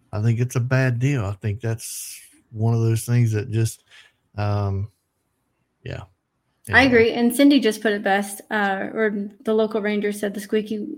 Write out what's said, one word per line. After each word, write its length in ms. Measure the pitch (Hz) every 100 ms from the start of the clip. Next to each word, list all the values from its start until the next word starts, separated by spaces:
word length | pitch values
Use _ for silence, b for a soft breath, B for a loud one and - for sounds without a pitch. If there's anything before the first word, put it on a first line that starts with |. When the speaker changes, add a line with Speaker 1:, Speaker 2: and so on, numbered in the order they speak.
| _
Speaker 1:
I 100 | 104
think 180 | 113 113
it's 160 | 127 127
a 40 |
bad 380 | 123 131 131 120
deal. 260 | 135 139 98
I 80 |
think 280 | 101 107 101
that's 600 | 113 113 - - - - - _ _
one 220 | 110 113
of 80 | 117
those 220 | 113 113 -
things 260 | 120 117
that 180 | 107 101
just, 320 | 113 110 - b b b _ _ -
um, 520 | 104 104 101 98 107 _ _ _ _ _ _ _ _ _
yeah. 200 | - - - _ _ _ _ _ -
Speaker 2:
I 100 | 220
Speaker 1:
Anyway. 20 | 269
Speaker 2:
agree. 260 | 240 226
And 220 | 240 240 240
Cindy 240 | 285 285
just 220 | 214 214
put 100 | 226
it 100 | 202
best, 380 | 202 196 202 - -
uh, 380 | 214 202 196 202
or 360 | 220 220 202 202 -
the 100 | -
local 280 | 220 214 220
ranger 300 | 208 208 208
said, 200 | 208 202
"The 60 | 202
squeaky 380 | - 220 214 214 208